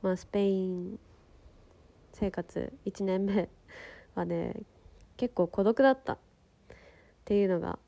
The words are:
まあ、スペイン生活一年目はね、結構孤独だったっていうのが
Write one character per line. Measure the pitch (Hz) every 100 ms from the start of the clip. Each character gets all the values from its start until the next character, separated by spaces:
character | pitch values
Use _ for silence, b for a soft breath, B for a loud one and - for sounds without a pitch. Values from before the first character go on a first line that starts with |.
ま | 196
あ、 | 185
ス | -
ペ | 202 196
イ | 190 185
ン | 180 180 214 - - - - - - - - - - -
生 | - 202
活 | 180 175 - - 262
一 | - -
年 | 196 190 196
目 | 196 170 - - B B B B
は | -
ね、 | 175 170 - - - - - - - -
結 | 247
構 | - 170
孤 | -
独 | 196 226
だ | 269
っ | 170
た | -
っ | - _ _ _ _ B B B B B B
て | - 202
い | 202
う |
の | 175
が | - -